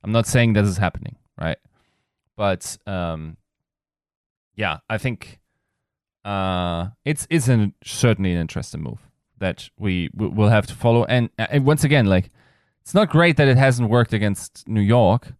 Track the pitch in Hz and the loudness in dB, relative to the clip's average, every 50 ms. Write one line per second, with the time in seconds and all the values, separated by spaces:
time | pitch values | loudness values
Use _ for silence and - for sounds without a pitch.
0 | _ 98 110 117 110 - - 127 120 113 107 104 101 101 92 92 101 85 - - | _ 0 0 0 0 2 2 2 4 4 4 2 2 2 0 -2 -4 -4 -4 -8
1 | - - - _ _ _ _ - 78 82 73 _ _ _ _ _ _ _ _ _ | -14 -14 -16 _ _ _ _ -8 -8 -8 -8 _ _ _ _ _ _ _ _ _
2 | _ _ _ _ _ _ _ - 104 101 92 87 - - - _ _ 107 98 92 | _ _ _ _ _ _ _ -4 -2 -2 -2 -4 -6 -16 -16 _ _ -8 -6 -6
3 | 87 85 80 78 78 78 82 _ _ _ _ _ _ _ _ _ _ _ _ _ | -6 -6 -6 -8 -10 -14 -16 _ _ _ _ _ _ _ _ _ _ _ _ _
4 | _ _ _ _ _ _ _ _ _ _ _ - 107 92 78 - _ _ 113 110 | _ _ _ _ _ _ _ _ _ _ _ -6 -4 -4 -4 -6 _ _ -8 -6
5 | - 131 117 - - - - _ _ _ _ _ _ _ _ _ _ _ _ _ | -4 -6 -8 -8 -14 -20 -20 _ _ _ _ _ _ _ _ _ _ _ _ _
6 | _ _ _ _ _ 101 101 98 95 95 92 90 90 87 85 85 87 101 - _ | _ _ _ _ _ -8 -6 -4 -4 -2 -2 -4 -4 -4 -4 -6 -8 -8 -12 _
7 | _ 139 151 - - _ 160 170 120 123 127 113 107 98 - _ _ - - - | _ -6 -6 -6 -6 _ -2 0 2 2 2 2 2 -2 -4 _ _ -14 -4 0
8 | - 120 107 98 95 92 87 85 82 82 - - - - - 80 78 67 57 - | 2 2 2 2 -2 -2 -2 -2 -4 -6 -8 -10 -10 -10 -12 -12 -12 -12 -12 -14
9 | _ _ _ _ _ _ _ _ 98 92 - - - - _ _ 104 101 92 90 | _ _ _ _ _ _ _ _ -8 -8 -8 -8 -16 -20 _ _ -4 -2 -2 -2
10 | 85 - - - 107 - - 104 107 104 113 107 101 - - - - 117 117 117 | -4 -6 -6 -6 -6 -4 0 2 4 4 4 2 2 -2 -10 -2 0 2 2 2
11 | 117 - - 123 117 113 _ - 113 - - 143 131 139 151 147 - 139 151 139 | 2 2 0 0 0 -2 _ -8 -6 0 0 2 2 2 2 2 2 2 2 2
12 | 113 98 95 92 92 - _ _ _ _ _ _ _ _ _ _ _ - - 190 | 4 4 2 2 0 -2 _ _ _ _ _ _ _ _ _ _ _ 0 2 2
13 | 214 170 - 160 170 175 151 - 151 135 127 131 135 135 123 120 123 107 113 123 | 2 4 4 4 4 4 4 4 4 4 4 4 4 4 2 2 0 2 2 2
14 | 117 - - 107 107 104 101 - - - _ - - - 110 110 101 98 117 123 | 2 2 0 -2 0 -2 -2 -4 -8 -18 _ -20 -12 -4 -2 0 2 4 4 4
15 | 113 90 104 120 - - - _ | 4 4 2 2 -2 -8 -20 _